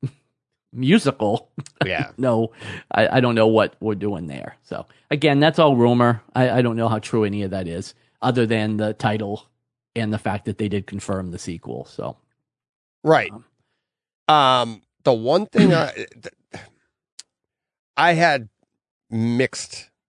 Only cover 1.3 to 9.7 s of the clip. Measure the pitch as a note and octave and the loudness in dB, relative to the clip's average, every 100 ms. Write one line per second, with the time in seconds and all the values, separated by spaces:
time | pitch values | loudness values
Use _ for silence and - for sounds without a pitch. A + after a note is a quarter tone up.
1.3 | A#2 - - - - F#2 D#2+ - - B2+ | -2 -6 -16 -16 -6 -4 -2 -6 -4 0
2.3 | A2+ A2+ - - - - - A2 B2+ B2 | 0 -2 -6 -16 -16 -4 0 2 2 2
3.3 | A2 A2 A2 F#2+ - G#2+ G2+ G2+ F2 E2 | 4 4 4 2 -2 -6 -4 -6 -6 -8
4.3 | C2+ - - - - - _ - D3 D3+ | -12 -14 -20 -14 -14 -14 _ -6 0 2
5.3 | C#3+ D#3 E3+ D3+ B2 A#2+ A#2+ A#2+ A2+ _ | 4 4 4 4 6 4 4 4 2 _
6.3 | B2+ B2+ B2 A#2+ A2+ A2+ A2 - A2+ G#2 | 0 2 2 0 0 -2 -2 -2 -2 -2
7.3 | G2+ G2 F#2+ F2 E2+ - _ _ - B2 | -2 -6 -6 -8 -10 -12 _ _ -4 -2
8.3 | B2 A2+ A2 G#2+ G#2+ G#2+ - G#2+ G#2+ G2+ | 0 0 0 -2 -2 -4 -2 -2 -2 -6
9.3 | G#2+ _ _ _ | -10 _ _ _